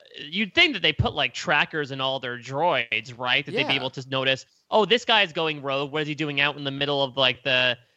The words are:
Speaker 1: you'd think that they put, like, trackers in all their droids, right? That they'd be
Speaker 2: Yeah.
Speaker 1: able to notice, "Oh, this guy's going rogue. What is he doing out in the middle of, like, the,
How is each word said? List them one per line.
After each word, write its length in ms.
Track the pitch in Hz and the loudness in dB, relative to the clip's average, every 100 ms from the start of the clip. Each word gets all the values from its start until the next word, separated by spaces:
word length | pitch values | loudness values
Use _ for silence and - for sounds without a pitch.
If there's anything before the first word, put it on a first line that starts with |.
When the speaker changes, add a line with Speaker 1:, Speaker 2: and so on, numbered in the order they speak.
| - - | -20 -18
Speaker 1:
you'd 360 | 147 175 214 | -6 -4 0
think 200 | 330 349 | 2 2
that 80 | 208 | 2
they 100 | 160 | 0
put, 220 | - 196 | 2 0
like, 180 | - 127 | 0 -2
trackers 580 | - - 147 165 160 139 | -2 0 2 2 -2 -4
in 100 | 135 | -2
all 160 | 135 135 | -2 -2
their 160 | 131 120 | -6 -8
droids, 800 | 117 139 175 135 117 110 113 120 | -6 -2 2 2 0 -4 -6 -6
right? 300 | 123 131 147 | 0 0 0
That 60 | |
they'd 120 | 196 131 | -2 0
be 40 | |
Speaker 2:
Yeah. 40 | 135 | -2
Speaker 1:
able 120 | 131 | -4
to 160 | 139 131 | -8 -4
notice, 340 | 135 131 131 - _ - | 0 2 0 -4 _ 2
"Oh, 140 | 214 | 4
this 200 | 190 233 - | 4 2 4
guy's 260 | 220 190 | 2 2
going 300 | 151 160 147 | 0 -2 -2
rogue. 280 | 139 135 143 | -2 -2 -2
What 100 | 151 | -2
is 60 | 151 | -4
he 60 | 139 | -2
doing 240 | 151 143 | -2 0
out 160 | 143 143 | 0 0
in 80 | |
the 60 | 139 | -6
middle 300 | 135 143 139 | -4 0 0
of, 140 | 135 131 | 0 2
like, 260 | 131 123 | 2 2
the, 340 | 143 127 127 120 _ | 0 2 2 0 _